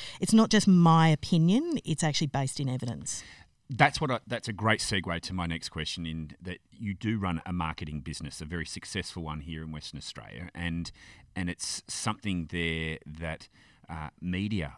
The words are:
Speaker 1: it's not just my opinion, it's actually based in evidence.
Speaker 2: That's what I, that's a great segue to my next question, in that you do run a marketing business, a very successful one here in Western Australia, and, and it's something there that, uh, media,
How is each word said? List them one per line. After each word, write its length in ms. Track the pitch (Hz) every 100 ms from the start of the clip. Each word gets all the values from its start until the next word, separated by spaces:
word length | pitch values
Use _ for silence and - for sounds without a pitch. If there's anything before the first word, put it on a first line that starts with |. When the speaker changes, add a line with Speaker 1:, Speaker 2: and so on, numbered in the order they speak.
| - -
Speaker 1:
it's 100 | 185
not 160 | 220 220
just 180 | 214 196
my 420 | 180 170 160 160
opinion, 720 | 151 - 170 165 226 339 294
it's 180 | - 156
actually 260 | 156 - 151
based 320 | 139 135 -
in 100 | 135
evidence. 520 | 127 123 - - - - - - _ -
Speaker 2:
That's 320 | 123 147 -
what 120 | 143
I, 80 | 120 -
that's 180 | 120 -
a 60 |
great 260 | 95 110 110
segue 420 | - 98 87 85
to 120 | -
my 120 | 92 85
next 240 | 82 -
question, 360 | 85 76 - 82
in 240 | 80 76 -
that 180 | 90 92 _
you 240 | - 107
do 240 | 92 107 110
run 240 | 95 85
a 80 | -
marketing 480 | 90 80 76 76 76
business, 400 | 71 73 71 -
a 40 |
very 200 | 78 85
successful 600 | 80 - - 98 - 92
one 160 | 80 78
here 240 | 73 80
in 80 | 80
Western 260 | 78 - 71
Australia, 520 | - - 52 55 87
and, 380 | - 85 85 82 - - - -
and 160 | 95 87
it's 320 | - - - -
something 580 | - 113 107 104 87 80
there 460 | 87 82 80 80 78
that, 440 | - 78 82 78 - _ _ _ -
uh, 200 | 80 76 -
media, 540 | 87 90 104 104 73